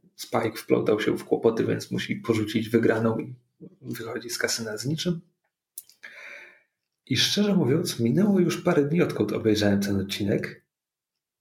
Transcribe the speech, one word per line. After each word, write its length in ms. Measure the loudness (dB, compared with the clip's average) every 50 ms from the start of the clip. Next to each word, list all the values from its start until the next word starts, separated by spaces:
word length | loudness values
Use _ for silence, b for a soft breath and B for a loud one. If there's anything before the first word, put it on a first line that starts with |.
| _ _ _
Spike 380 | -18 -10 -4 -2 -2 -2 -2 -4 -4
wplątał 420 | -2 0 2 2 4 2 2 2
się 180 | 2 -2 -2 -2
w 60 | -2
kłopoty, 420 | -2 -2 2 2 2 2 2 0
więc 260 | 0 -2 -4 -4 -4
musi 240 | -6 -4 -4 -4 -6
porzucić 540 | -6 -2 0 0 0 0 -2 -2 -4 -2 2
wygraną 480 | 2 2 4 4 2 2 2 0 0 -2
i 160 | -4 -8 -10 -16 _ _ _ -20 -20 -20 _ _
wychodzi 480 | -12 -12 -10 -10 -10 -8 -10 -10 -8 -8
z 80 | -6 -2
kasyna 400 | -2 -2 -2 -2 -6 -6 -8 -6
z 80 | -4
niczym. 360 | -4 -4 -2 -2 -2 -4 -4 -6 _ _ _ _ _ _ _ _ _ -20 -20 -20 _ -20 _ B B B B B B B B B B B B B B B _ _ _ _ _ _ -4
I 80 | 0 0
szczerze 380 | 0 2 2 2 2 4 4
mówiąc, 440 | 4 4 4 2 2 0 -2 -2 0
minęło 400 | 0 2 4 4 4 4 4 4
już 220 | 4 2 2 0 0
parę 200 | 2 2 2 2
dni, 160 | 2 2 2
odkąd 300 | 2 2 2 -2 -2 0
obejrzałem 500 | 0 0 2 2 2 4 4 4 4 2
ten 180 | 2 0 0 -2
odcinek 640 | -2 -4 -4 -4 -2 0 0 -2 -2 -6 -12 -14 _ _ _ _ _ _ _ _ _ _ _ _ _ _ _ _